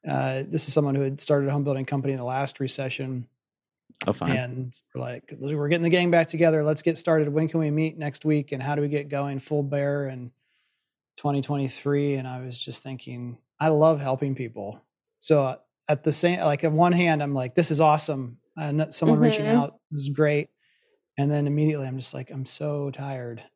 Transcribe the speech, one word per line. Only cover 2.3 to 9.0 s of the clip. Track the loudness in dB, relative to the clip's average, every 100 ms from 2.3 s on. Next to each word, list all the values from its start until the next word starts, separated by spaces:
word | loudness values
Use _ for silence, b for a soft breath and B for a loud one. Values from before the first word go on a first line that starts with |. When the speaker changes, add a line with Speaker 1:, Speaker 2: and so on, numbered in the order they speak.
| -4 -4 -4
Speaker 1:
recession. | -2 -2 -2 -6 -6 -8 -10 _ _ _ _ _ _ _ -4
Speaker 2:
Oh, |
fun. | -2 0
Speaker 1:
And | -2 -2 -8 -10 -12 _
we're | -8
like, | -8 -10 -14 -10
"We're | -6 -4 0
getting | 2
the | 4
gang | 4 4
back | 4 2
together. | 4 4 4
Let's | 2 2
get | 0 0
started. | 2 2 2
When | 0 0
can | 0
we | 0
meet | 0 -2 -2
next | -8 -4
week? | 0 0 0
And | -6
how | -4
do | -2
we | -2
get | -2